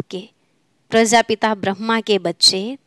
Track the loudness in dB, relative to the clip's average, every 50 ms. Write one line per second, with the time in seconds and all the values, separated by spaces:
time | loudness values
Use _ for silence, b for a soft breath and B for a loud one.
0 | -12 -12 -12 -14 -14 -16 _ _ _ _ _ _ _ _ _ _ _ -2 0 2
1 | 2 4 4 2 2 2 0 0 0 0 -2 -2 -4 -4 -4 -4 -4 -2 -2 -2
2 | 0 0 0 0 0 -2 -4 0 0 0 0 0 -4 -8 -10 -12 _